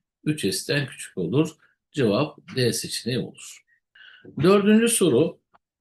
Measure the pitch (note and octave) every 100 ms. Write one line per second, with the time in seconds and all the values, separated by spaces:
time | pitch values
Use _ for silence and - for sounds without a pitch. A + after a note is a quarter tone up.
0 | _ _ D3+ D#3 - - - C#3+ C3 -
1 | - F#2 E2+ C3 E3 - _ _ _ C#3+
2 | A2 G#2 D3+ - - B2+ A#2+ - - -
3 | A#2 B2 - - - - _ _ _ _
4 | - - - - E3+ G3+ G3 A3 A#3 -
5 | F3 A#2+ F3 - _ _ _ _